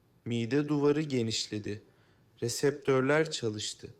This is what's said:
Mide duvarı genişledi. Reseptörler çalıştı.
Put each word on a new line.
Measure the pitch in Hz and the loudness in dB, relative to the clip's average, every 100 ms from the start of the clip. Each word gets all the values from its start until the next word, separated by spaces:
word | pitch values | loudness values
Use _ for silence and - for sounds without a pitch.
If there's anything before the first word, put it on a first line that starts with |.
| _ _ 113 | _ _ -6
Mide | 117 113 139 147 | -4 0 0 0
duvarı | 147 147 143 | 2 2 2
genişledi. | 156 131 113 104 - 107 101 104 - _ _ _ _ _ | 0 0 0 -2 -4 -6 -8 -10 -14 _ _ _ _ _
Reseptörler | 117 - 143 147 - 131 131 151 160 | -6 0 0 0 2 2 4 2 2
çalıştı. | 156 113 104 - - - - | -2 -4 -4 -8 -10 -16 -20